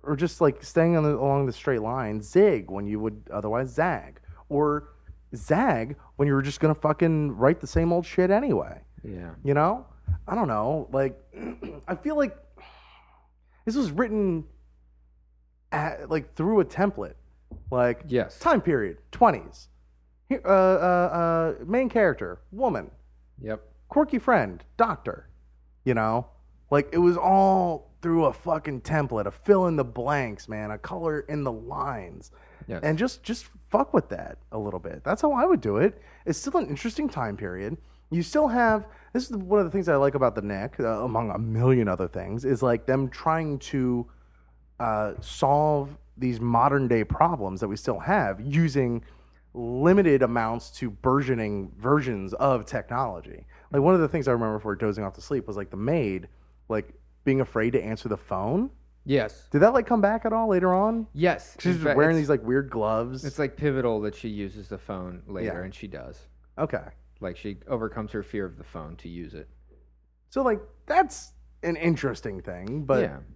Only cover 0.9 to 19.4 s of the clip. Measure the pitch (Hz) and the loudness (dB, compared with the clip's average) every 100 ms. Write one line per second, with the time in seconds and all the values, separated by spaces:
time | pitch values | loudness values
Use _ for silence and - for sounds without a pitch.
0.9 | 170 151 139 139 139 135 117 - 123 110 | 4 2 2 2 2 0 -4 -2 -2 -2
1.9 | 127 113 107 107 175 208 131 90 95 101 | -4 -4 -6 0 4 6 4 -2 -8 -4
2.9 | 107 110 107 - 104 104 117 131 120 170 | -4 -4 -8 -10 -6 -2 -2 -4 -2 -2
3.9 | 135 - - - - - 143 147 147 147 | -2 -8 -20 -20 -20 -6 0 0 0 -6
4.9 | - - - _ 120 - 156 254 131 117 | -20 -20 -20 _ -16 0 2 2 0 -4
5.9 | 147 - - 143 139 135 135 156 151 151 | -10 -18 -2 2 2 0 0 2 2 0
6.9 | 151 170 156 147 104 131 170 - 165 170 | 2 2 2 0 4 4 4 0 0 2
7.9 | 170 170 - 180 202 277 117 - - - | 2 0 0 4 4 2 0 -2 -10 -18
8.9 | - - 92 87 85 135 143 160 233 - | -18 -14 -12 -12 -8 0 2 2 0 -8
9.9 | - - - - 208 180 107 110 156 131 | -16 -4 -4 -2 -2 0 0 -2 -4 -4
10.9 | 135 135 - - - - 240 - 147 - | -2 -2 -4 -20 -14 -12 -12 -12 -14 -8
11.9 | 185 294 302 269 - - - - - - | -6 -2 0 0 -2 -20 -20 -20 -20 -20
12.9 | - _ _ _ _ _ _ - 240 226 | -20 _ _ _ _ _ _ -6 -2 -2
13.9 | 147 240 214 196 165 156 - _ _ _ | 0 0 2 0 0 -6 -18 _ _ _
14.9 | _ _ _ _ _ _ _ _ - 156 | _ _ _ _ _ _ _ _ -4 -4
15.9 | - 143 160 139 - 165 220 170 - 196 | -6 -4 -4 -4 -4 2 2 2 0 0
16.9 | 196 90 - _ _ _ - - 127 123 | 0 -10 -12 _ _ _ -18 -4 2 2
17.9 | 117 156 123 - - 330 269 175 143 101 | 0 -2 -2 -2 -2 2 2 2 0 -2
18.9 | 82 _ - 233 131 | -8 _ 4 4 4